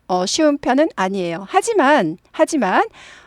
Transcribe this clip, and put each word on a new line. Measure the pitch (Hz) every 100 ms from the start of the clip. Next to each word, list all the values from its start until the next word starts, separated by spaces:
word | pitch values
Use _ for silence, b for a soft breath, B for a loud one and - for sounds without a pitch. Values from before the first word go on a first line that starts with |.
| _
어, | 180 185
쉬운 | - 311 285
편은 | 311 262 320 -
아니에요. | 185 196 175 165 196
하지만, | 370 403 427 285 294 165 165 _
하지만, | - 311 311 196 220 440 B B B